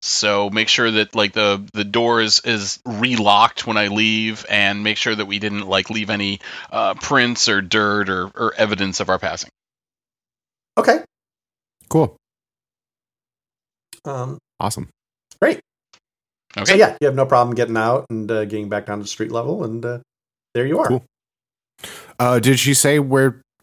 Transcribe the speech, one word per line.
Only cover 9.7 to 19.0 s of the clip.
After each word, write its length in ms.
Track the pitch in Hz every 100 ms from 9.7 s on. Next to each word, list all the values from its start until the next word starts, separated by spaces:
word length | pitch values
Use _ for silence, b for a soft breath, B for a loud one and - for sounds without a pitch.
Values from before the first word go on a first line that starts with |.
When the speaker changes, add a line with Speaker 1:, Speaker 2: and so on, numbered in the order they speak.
| _ _ _ _ _ _ _ _ _ _ -
Speaker 2:
Okay. 260 | - 320 - _ _ _ _ _ _ _ -
Speaker 3:
Cool. 260 | 160 147 - _ _ _ _ _ _ _ _ _ _ _ _ _ _ _ _ _ -
Speaker 2:
Um, 340 | 147 135 127 139 _ -
Speaker 3:
Awesome. 300 | 104 - - _ _ _ _ -
Speaker 2:
great. 200 | 294 - - _ _ _ _ _ _ _ _ -
Speaker 1:
Okay. 80 |
Speaker 2:
So 100 | 101
yeah, 220 | 190 - -
you 60 | 143
have 80 |
no 120 | 131 131
problem 280 | 123 120
getting 220 | 117 117 113
out 300 | 113 131 -
and, 200 | 113 107
uh, 140 | 110
getting 240 | 104 107 101
back 180 | 104 104
down 140 | 104